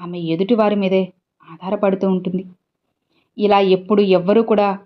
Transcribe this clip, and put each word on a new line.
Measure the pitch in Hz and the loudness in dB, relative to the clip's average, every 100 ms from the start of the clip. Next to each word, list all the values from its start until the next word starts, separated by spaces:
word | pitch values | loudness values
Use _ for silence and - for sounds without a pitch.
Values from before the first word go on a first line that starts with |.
ఆమె | 175 175 | -12 -8
ఎదుటి | 165 165 196 226 | -4 -2 0 2
వారి | 208 202 | 2 0
మీదే | 190 190 185 _ _ _ 165 | 0 0 -2 _ _ _ -20
ఆధారపడుతూ | 165 185 202 202 196 196 | -16 -8 -2 -2 0 -2
ఉంటుంది. | 185 185 185 - - _ _ _ _ _ _ _ - | -2 -4 -8 -10 -20 _ _ _ _ _ _ _ -4
ఇలా | 202 202 | 2 2
ఎప్పుడు | 190 185 185 202 | 4 0 2 0
ఎవ్వరూ | 202 180 175 214 | 4 2 2 0
కూడా | 226 208 202 196 | 2 0 0 -2